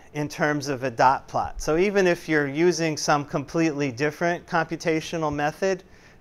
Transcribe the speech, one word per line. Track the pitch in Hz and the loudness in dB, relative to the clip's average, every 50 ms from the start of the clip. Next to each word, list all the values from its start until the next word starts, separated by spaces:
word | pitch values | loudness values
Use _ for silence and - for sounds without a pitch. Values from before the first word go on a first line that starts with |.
| - - - | -20 -10 -6
in | 151 147 147 | -6 -6 -6
terms | - - 165 147 151 147 131 | -2 -2 0 0 0 -2 -2
of | 143 139 117 131 | -4 -6 -4 -4
a | 131 | -6
dot | 117 127 135 127 135 123 - - | 2 4 4 4 4 2 -2 -6
plot. | - 123 92 - - - - | -4 -4 -4 -4 -6 -6 -2
So | 160 156 | 0 2
even | 165 190 208 190 202 185 180 | 2 2 2 4 4 4 4
if | 170 170 - - | 2 0 0 0
you're | 156 151 147 139 | 2 2 2 0
using | 135 156 170 180 165 156 165 160 151 | 0 2 4 4 4 2 0 -2 -2
some | - - 165 151 143 143 | -2 0 2 2 0 0
completely | - - 151 131 - - 165 165 160 139 143 147 135 120 | -2 -4 -4 -4 -2 0 0 0 2 0 0 -2 -4 -2
different | 113 147 151 151 - 175 170 175 160 - - | -2 -2 -2 -2 -2 -2 -2 -2 -2 -6 -2
computational | 175 165 160 - 170 147 - 175 160 160 156 - 175 165 160 151 147 | -2 -2 0 0 -6 -4 -2 -2 -2 -2 -2 -4 -6 -4 -2 -2 -2
method, | 147 147 151 - - 196 190 190 180 - - - - - - - - | 0 -2 -2 -2 -2 -2 -2 -2 -2 -6 -20 -20 -20 -20 -20 -20 -20